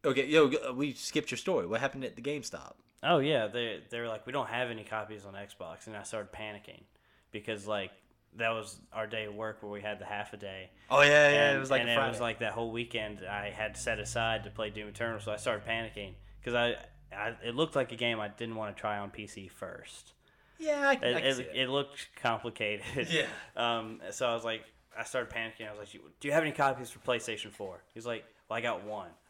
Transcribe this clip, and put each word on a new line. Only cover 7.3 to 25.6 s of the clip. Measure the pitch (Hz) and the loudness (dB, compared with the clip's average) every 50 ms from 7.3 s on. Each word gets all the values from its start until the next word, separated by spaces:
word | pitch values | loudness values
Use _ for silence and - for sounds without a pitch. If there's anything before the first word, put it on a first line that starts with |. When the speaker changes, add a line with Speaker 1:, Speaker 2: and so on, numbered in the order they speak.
Speaker 2:
because, | - 107 104 - 110 104 98 | -10 -8 -6 -4 -6 -6 -2
like, | 104 107 101 95 90 - - _ _ _ _ _ _ - | -2 -2 -2 -2 -4 -10 -20 _ _ _ _ _ _ -6
that | 101 113 113 | -2 0 0
was | 117 113 107 101 - - - _ - | 0 0 -4 -8 -14 -18 -20 _ -6
our | 110 110 | -6 -6
day | 107 113 110 110 | -4 -4 -6 -6
of | 104 104 | -6 -6
work | 104 110 110 104 - | -6 -6 -6 -6 -8
where | - 104 | -10 -10
we | 104 104 | -10 -6
had | 101 107 107 92 | -6 -6 -6 -6
the | 98 | -8
half | 95 104 101 104 - - | -8 -6 -6 -6 -8 -10
a | |
day. | 101 101 98 95 95 95 92 - - - - | -10 -10 -10 -10 -10 -12 -14 -18 -20 -2 4
Speaker 1:
Oh, | 127 139 | 8 8
yeah, | 143 143 147 147 147 143 | 10 10 10 10 10 10
yeah, | 143 147 143 143 | 8 8 6 6
Speaker 2:
And, | 139 | 4
Speaker 1:
it | 135 | 2
was, | 135 131 | 2 2
like, | 135 127 | 2 4
Speaker 2:
and | 120 117 | 4 4
Speaker 1:
a | 117 | 4
Speaker 2:
it | |
was | 127 135 131 113 | 4 4 2 0
Speaker 1:
Friday. | 110 | 0
Speaker 2:
like | 123 117 110 - | -2 -2 0 0
that | 117 107 101 | -2 -2 0
whole | 117 117 113 | -2 -4 -2
weekend | 113 117 120 117 - 113 110 107 104 101 95 92 | -2 -4 -6 -4 -4 -4 -4 -4 -8 -10 -8 -6
I | 101 101 101 104 | -4 -4 -4 -6
had | 95 104 107 107 - | -4 -4 -4 -4 -4
set | - - 120 113 104 | -4 -2 -2 -2 -2
aside | 104 - - 120 113 113 113 107 107 | -4 -4 0 0 2 2 2 0 -4
to | 104 | -6
play | - - 110 107 | -6 -6 -6 -4
Doom | 104 107 107 | -4 -8 -10
Eternal, | 104 101 - 117 117 113 104 | -10 -6 -4 -2 -2 -2 -4
so | 101 107 104 | -4 -4 -4
I | |
started | 104 - 127 113 104 101 | 0 0 0 0 0 0
panicking | 113 113 113 113 110 - 104 101 95 95 - - - - - - | -2 -2 -2 -2 -6 -8 -10 -10 -10 -12 -16 -20 -20 -20 -10 -6
'cause | 123 120 | 0 2
I, | 120 120 120 113 - - - - - - - 92 | 4 4 4 2 -2 -8 -16 -20 -20 -20 -14 -8
I, | 98 104 113 117 - 98 | -4 -4 -4 -4 -4 -8
it | 117 117 | -6 0
looked | 131 165 156 - | 0 0 2 2
like | 143 131 - | 0 0 0
a | 123 | -2
game | 110 123 117 113 110 | 0 0 0 2 0
I | 104 104 | -2 -6
didn't | 101 - 117 117 113 | -6 -6 -8 -6 -4
wanna | 110 107 104 101 | -6 -6 -6 -6
try | - - 107 104 | -4 -2 -2 -2
on | 101 101 101 | -2 -4 -8
P | - - 107 | -8 -12 -12
C | 98 - 104 95 90 | -12 -12 -12 -14 -14
first. | - - - 87 - - - - - - - - - _ _ _ _ _ _ _ _ | -12 -10 -10 -10 -10 -12 -14 -16 -18 -18 -20 -20 -20 _ _ _ _ _ _ _ _
Speaker 1:
Yeah, | - 311 311 294 285 277 | -4 0 0 2 4 6
I, | 277 269 | 6 6
Speaker 2:
It, | - - 123 123 | 6 4 2 2
Speaker 1:
I | 127 | 6
can | - 135 | 4 4
Speaker 2:
it, | 135 | 4
Speaker 1:
see | 123 127 | 4 -2
it. | - - | -4 0
Speaker 2:
it | 127 131 127 | 2 2 4
looked | 135 143 139 139 - - - - - - | 4 2 0 0 -6 -14 -14 -14 -12 0
complicated. | - 120 117 - - 117 104 - 110 104 107 98 - - - 135 120 170 | 2 2 2 2 -2 -6 -2 0 0 0 0 -2 -4 -4 -2 -2 0 2
Speaker 1:
Yeah. | 170 156 139 - - - | 2 2 2 0 -4 -10
Speaker 2:
<laughs> | - - - | -12 -10 -2
Um, | - 120 120 117 113 110 110 113 - - 92 | 0 2 2 2 0 -2 -6 -10 -10 -10 -10
so | 104 - 131 120 | -4 0 0 2
I | 117 | 2
was | 117 113 | 0 0
like, | 113 113 110 - - _ _ _ _ - | -2 -4 -4 -6 -14 _ _ _ _ -10
I | 110 117 | -10 -8
started | - - 127 117 113 - | -4 -2 -4 -4 -2 -4
panicking. | 117 113 113 - - | -6 -6 -6 -8 -10